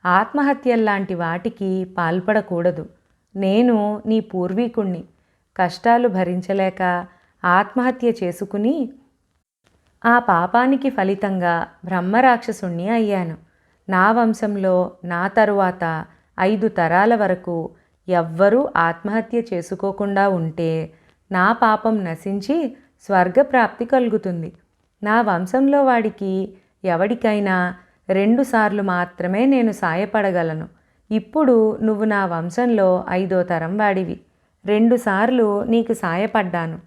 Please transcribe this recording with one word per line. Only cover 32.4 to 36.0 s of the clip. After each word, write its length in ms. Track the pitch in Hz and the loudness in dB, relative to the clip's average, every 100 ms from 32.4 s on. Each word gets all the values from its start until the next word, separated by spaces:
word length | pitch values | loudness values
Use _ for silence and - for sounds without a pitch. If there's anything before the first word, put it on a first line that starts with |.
| 170 170 247 226 190 180 - | -6 -2 0 2 2 2 0
ఐదో 340 | 180 190 185 | -4 -2 -2
తరం 360 | 180 170 160 202 | -2 -4 -4 -2
వాడివి. 420 | 208 190 175 - _ _ _ _ 190 | 0 0 -4 -8 _ _ _ _ -2
రెండుసార్లు 960 | 208 233 240 240 190 226 254 220 202 | 2 4 2 0 0 2 2 2 0
నీకు 300 | 214 226 233 | 0 0 0
సాయపడ్డాను. 840 | 226 | -4